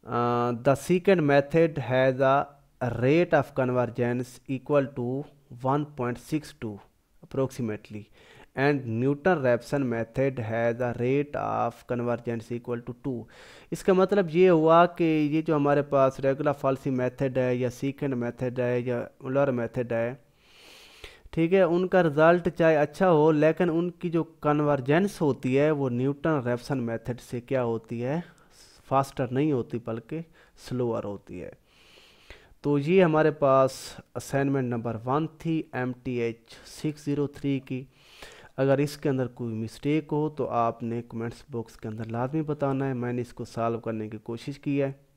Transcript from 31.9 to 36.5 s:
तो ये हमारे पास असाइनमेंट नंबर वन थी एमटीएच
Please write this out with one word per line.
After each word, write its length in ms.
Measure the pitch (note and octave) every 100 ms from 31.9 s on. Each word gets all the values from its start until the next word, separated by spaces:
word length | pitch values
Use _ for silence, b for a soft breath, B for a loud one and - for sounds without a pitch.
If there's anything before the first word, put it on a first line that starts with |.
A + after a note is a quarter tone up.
| b b b b b b -
तो 120 | D3 D3
ये 220 | C#3+ F#3+
हमारे 280 | F3+ D#3 D#3
पास 640 | D3+ C#3 C3+ C3+ - - - - -
असाइनमेंट 540 | - C#3 C#3 C#3 B2+
नंबर 260 | A#2+ A#2 A2
वन 220 | A#2 C#3 D#3+ -
थी 220 | E3 D#3+ -
एमटीएच 840 | B2+ B2 B2 C3 B2 A#2 A2+ _